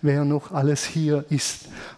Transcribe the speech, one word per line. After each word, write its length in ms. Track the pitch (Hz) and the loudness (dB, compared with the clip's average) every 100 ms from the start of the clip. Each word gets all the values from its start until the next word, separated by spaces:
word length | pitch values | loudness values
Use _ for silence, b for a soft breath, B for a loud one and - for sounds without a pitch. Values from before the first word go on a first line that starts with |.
wer 220 | 147 143 | 2 4
noch 300 | 143 147 - | 2 0 -2
alles 320 | 160 139 147 - | 0 2 2 -2
hier 400 | 160 151 147 - | 0 2 2 0
ist, 360 | 147 - - - B B | -2 -2 -6 -12 B B